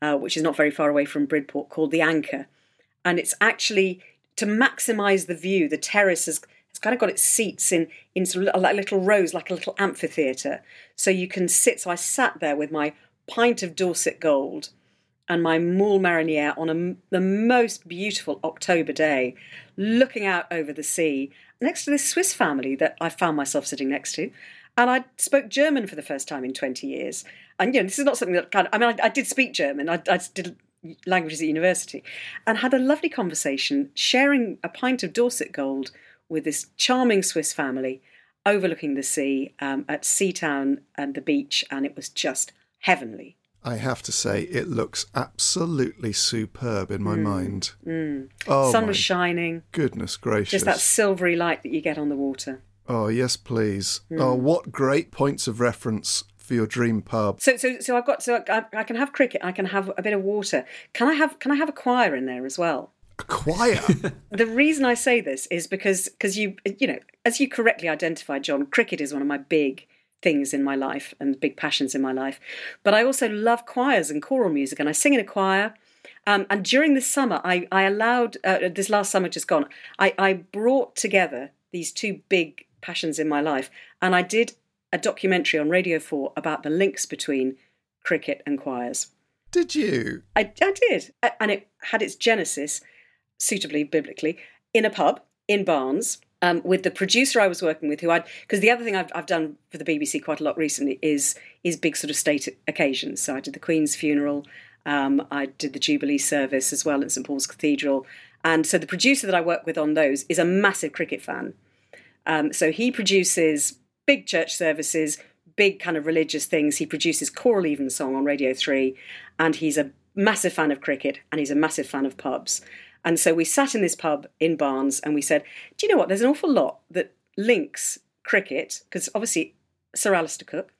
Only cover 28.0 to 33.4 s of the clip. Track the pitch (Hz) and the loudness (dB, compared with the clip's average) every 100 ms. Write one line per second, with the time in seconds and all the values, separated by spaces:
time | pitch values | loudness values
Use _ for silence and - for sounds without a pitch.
28 | 285 247 180 175 170 196 - 208 240 220 | 2 2 2 0 2 2 2 4 2 4
29 | 226 269 - - 254 - 143 143 156 170 | 0 0 -2 0 0 0 -2 -2 -2 -2
30 | - 180 - - 175 - _ _ 160 165 | 2 0 0 -8 -10 -12 _ _ -20 -12
31 | 185 185 160 156 160 156 180 175 - - | 0 0 0 -4 -2 2 2 0 -4 -14
32 | - - - - - 220 254 269 262 302 | -14 -16 -14 -6 -2 0 2 2 4 2
33 | 330 - 185 156 | 0 -2 -2 -2